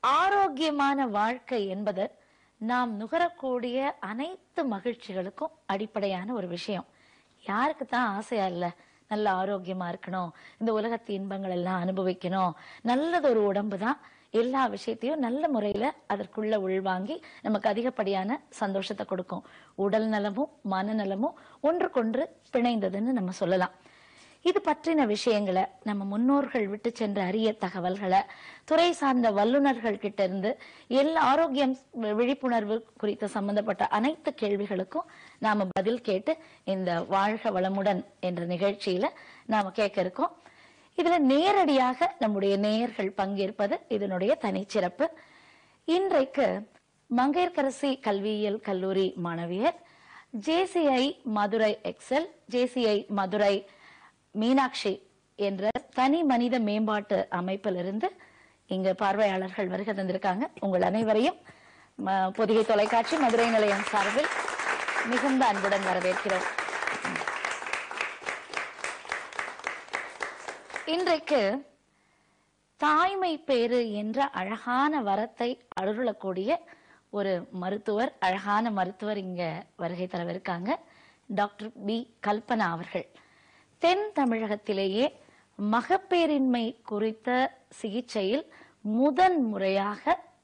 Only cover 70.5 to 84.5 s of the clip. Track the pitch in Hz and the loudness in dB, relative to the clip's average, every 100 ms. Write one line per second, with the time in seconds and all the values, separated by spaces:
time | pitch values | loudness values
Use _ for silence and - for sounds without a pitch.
70.5 | - - - - 330 359 320 - 294 196 | -14 -12 -10 -2 0 2 2 4 4 4
71.5 | 254 277 _ _ _ _ _ _ _ _ | 0 -6 _ _ _ _ _ _ _ _
72.5 | _ _ _ 294 302 359 392 370 311 - | _ _ _ 2 4 2 2 -2 -2 0
73.5 | 254 233 247 233 208 214 220 277 - 190 | 2 4 2 0 -2 -2 0 -2 -2 -4
74.5 | 220 - 247 294 302 208 196 220 - - | -6 -2 2 2 2 0 0 -2 -4 -4
75.5 | - _ - 190 214 247 202 196 185 202 | -4 _ -4 -2 0 -2 -2 -4 -2 -2
76.5 | 339 - - _ - _ 208 196 180 - | -2 -4 -20 _ -20 _ -4 0 -2 -4
77.5 | 185 180 202 220 208 262 - 190 190 196 | -6 -4 -4 -2 0 -2 0 0 0 0
78.5 | 208 233 202 185 208 208 208 185 180 170 | 0 0 0 -2 -4 -6 -4 -6 -4 -4
79.5 | 160 214 - 165 175 185 180 175 175 196 | -6 -12 -8 -6 -4 -6 -4 -6 -6 -6
80.5 | 175 190 330 - - - _ _ 196 208 | -6 -4 -4 -6 -20 -20 _ _ -2 -2
81.5 | - 214 - 202 226 240 _ 208 208 - | -4 -14 -8 -4 -4 -6 _ -2 -2 -2
82.5 | 226 185 165 175 185 - - _ _ _ | 0 0 -2 -6 -8 -8 -18 _ _ _
83.5 | _ _ _ 330 370 427 359 262 226 220 | _ _ _ 2 4 0 0 2 0 -2